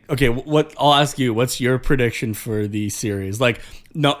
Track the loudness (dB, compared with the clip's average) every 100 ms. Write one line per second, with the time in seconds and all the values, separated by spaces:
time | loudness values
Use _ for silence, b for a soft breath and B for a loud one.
0 | -6 2 2 2 0 0 0 2 4 4
1 | 2 0 0 0 0 0 0 0 2 2
2 | 2 -2 -6 -6 -4 -4 -2 -4 -6 -4
3 | -4 -4 -4 -2 0 -2 B B B -2
4 | 0 0